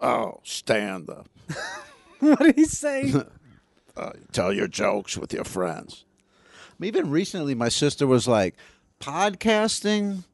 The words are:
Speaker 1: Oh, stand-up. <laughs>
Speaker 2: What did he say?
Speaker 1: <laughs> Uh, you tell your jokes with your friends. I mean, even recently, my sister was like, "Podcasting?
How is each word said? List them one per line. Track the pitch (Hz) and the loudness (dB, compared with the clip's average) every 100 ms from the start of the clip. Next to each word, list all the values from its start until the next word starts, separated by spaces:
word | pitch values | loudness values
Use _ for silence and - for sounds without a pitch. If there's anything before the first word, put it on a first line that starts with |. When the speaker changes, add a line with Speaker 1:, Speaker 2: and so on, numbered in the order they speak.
Speaker 1:
Oh, | 127 120 107 - | -2 0 -4 -10
stand-up. | - - - 110 104 95 - - - _ - | -12 -8 -2 -2 -2 -8 -12 -16 -18 _ -14
<laughs> | - - - - - - - | -12 -10 -12 -16 -20 -18 2
Speaker 2:
What | 302 285 | 4 6
did | 311 262 | 6 6
he | 311 | 4
say? | - 294 269 277 143 | 2 -4 -2 0 0
Speaker 1:
<laughs> | - - _ - _ _ _ - | -2 -14 _ -20 _ _ _ -12
Uh, | - - | -12 -14
you | - | -8
tell | - - | -2 0
your | 202 95 | 0 -2
jokes | - 101 101 - - | -2 -2 -2 -4 -8
with | - | -8
your | - - | -8 -6
friends. | 92 90 78 - - _ _ _ _ _ | -4 -4 -6 -14 -20 _ _ _ _ _
I | - - - | -20 -20 -10
mean, | 180 | -4
even | 240 175 | -2 0
recently, | 156 196 185 143 120 | 0 -2 -4 -4 -2
my | 117 | 0
sister | - 147 - 139 | 2 0 2 4
was | 127 113 | 4 4
like, | 110 92 - - _ _ - | 2 2 -2 -20 _ _ -16
"Podcasting? | - 156 208 185 220 214 220 - 208 214 202 190 - | -6 0 0 0 2 2 2 0 0 0 0 -6 -10